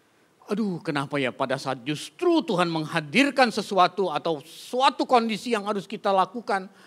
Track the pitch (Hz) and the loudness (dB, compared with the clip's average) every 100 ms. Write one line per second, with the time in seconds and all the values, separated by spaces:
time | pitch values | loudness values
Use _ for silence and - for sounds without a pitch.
0 | _ _ _ _ - 214 208 170 - 147 | _ _ _ _ -6 -4 -2 -4 -4 -4
1 | 139 143 127 - 131 131 139 127 120 151 | -4 -2 -2 -2 -4 -4 -4 -6 -6 -6
2 | - - 349 330 - 180 175 160 151 160 | -8 -2 2 2 2 0 0 -2 -2 -4
3 | 147 202 277 277 247 214 - 190 175 - | 0 2 4 4 2 0 0 4 4 2
4 | 180 147 170 151 - - - 247 285 - | -2 -2 -2 -4 -6 -18 -8 2 2 2
5 | 294 254 226 208 247 220 202 208 - 220 | 4 4 4 -2 -2 -2 -2 -4 -6 -4
6 | 208 190 180 247 208 202 185 - | 0 2 2 -2 -4 -4 -4 -16